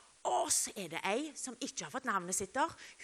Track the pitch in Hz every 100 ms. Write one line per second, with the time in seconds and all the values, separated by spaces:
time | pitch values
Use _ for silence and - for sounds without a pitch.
0 | - - - 359 320 - - 226 175 160
1 | 185 220 311 254 - 226 170 - 170 -
2 | 247 196 175 190 190 269 320 - - -